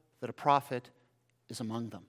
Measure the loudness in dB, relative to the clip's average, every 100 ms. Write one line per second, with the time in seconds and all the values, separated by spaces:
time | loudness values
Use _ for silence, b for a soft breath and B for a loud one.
0 | b _ -10 -2 4 4 4 -6 -6 _
1 | b b _ _ -14 -8 -4 -4 -4 -10